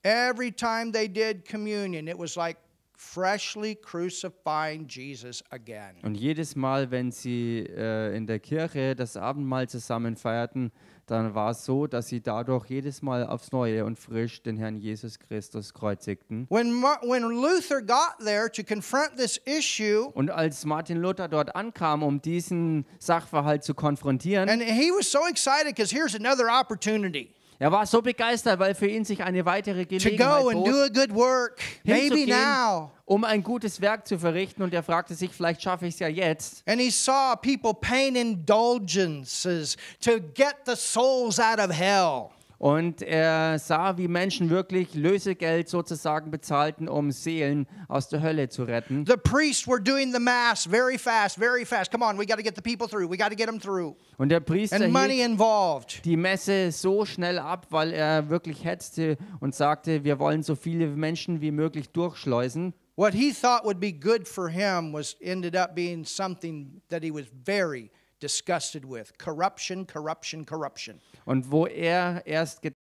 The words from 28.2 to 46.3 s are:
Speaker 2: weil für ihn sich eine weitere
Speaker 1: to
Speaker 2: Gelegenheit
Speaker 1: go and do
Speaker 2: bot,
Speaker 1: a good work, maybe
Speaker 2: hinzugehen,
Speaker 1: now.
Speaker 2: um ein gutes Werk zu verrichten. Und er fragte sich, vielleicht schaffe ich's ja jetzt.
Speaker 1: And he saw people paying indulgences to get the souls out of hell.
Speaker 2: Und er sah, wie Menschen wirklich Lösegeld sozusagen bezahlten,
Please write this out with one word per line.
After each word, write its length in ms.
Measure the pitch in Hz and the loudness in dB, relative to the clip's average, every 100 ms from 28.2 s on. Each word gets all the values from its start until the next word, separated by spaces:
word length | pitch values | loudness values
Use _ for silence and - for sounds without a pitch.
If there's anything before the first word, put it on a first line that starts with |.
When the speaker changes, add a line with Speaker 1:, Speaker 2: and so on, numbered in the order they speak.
| 233 233 240 190 | 0 2 2 4
Speaker 2:
weil 160 | 190 | 2
für 140 | 196 202 | 2 0
ihn 180 | 220 214 | 0 -2
sich 160 | 196 | -2
eine 220 | 185 185 175 | 0 0 2
weitere 400 | 190 208 185 180 | 0 0 -4 -2
Speaker 1:
to 40 | 185 | 2
Speaker 2:
Gelegenheit 420 | 190 208 254 294 | 2 4 6 6
Speaker 1:
go 80 | 254 | 4
and 160 | 214 208 | 4 4
do 60 | |
Speaker 2:
bot, 100 | 277 | 4
Speaker 1:
a 60 | 277 | 4
good 260 | 220 269 | 4 2
work, 460 | 208 247 254 240 - - - | 4 4 4 0 -6 -12 -6
maybe 320 | - 226 285 302 | 2 4 6 4
Speaker 2:
hinzugehen, 140 | 269 247 | 4 4
Speaker 1:
now. 520 | 277 269 233 185 151 - - | 4 4 2 0 -4 -16 0
Speaker 2:
um 180 | 196 | 2
ein 200 | 220 214 | 4 0
gutes 380 | 190 240 214 - | 0 -4 -4 0
Werk 260 | 202 220 - | 0 0 -2
zu 100 | 185 | -2
verrichten. 460 | 170 165 190 - | 0 0 -4 -4
Und 100 | 185 | -2
er 80 | 170 | -2
fragte 320 | 165 165 175 | 0 -2 -2
sich, 160 | 170 185 | -6 -6
vielleicht 300 | - 170 170 | -2 -2 0
schaffe 240 | 190 180 175 | -2 -2 -4
ich's 140 | 165 | -4
ja 80 | 170 | -4
jetzt. 560 | 156 180 156 - - - | 0 0 0 -6 -12 -2
Speaker 1:
And 140 | 226 | 0
he 80 | 254 | 2
saw 460 | - - 269 269 233 | 2 2 4 4 2
people 400 | 254 277 233 208 | 0 0 0 0
paying 360 | - 247 269 247 | 0 2 2 2
indulgences 1600 | 233 196 156 208 233 240 190 170 180 151 127 - 180 175 147 - - - | 0 -2 4 4 6 2 0 0 0 -2 -6 -4 -2 -2 -2 -8 -10 -4
to 200 | - 226 160 | 2 2 0
get 220 | 135 277 285 - | 2 2 2 -4
the 100 | 240 | -4
souls 640 | - 226 262 262 240 180 | -2 2 4 4 2 2
out 200 | 226 226 | 4 4
of 120 | 196 | 2
hell. 580 | 156 185 202 175 131 107 - _ - | 2 4 4 4 0 -6 -16 _ 0
Speaker 2:
Und 440 | 143 151 170 165 | 2 4 2 -4
er 560 | 196 160 160 160 160 156 | -2 2 4 4 2 0
sah, 400 | - 156 190 180 | 0 0 2 0
wie 100 | 180 | 0
Menschen 440 | 175 190 180 175 | 0 0 0 2
wirklich 420 | 175 185 185 175 | 2 2 -2 -2
Lösegeld 760 | 151 151 202 196 180 165 165 170 | 0 2 2 0 -2 0 0 0
sozusagen 600 | 180 165 160 160 151 | -4 -4 -4 -2 -2
bezahlten, 580 | 156 | -4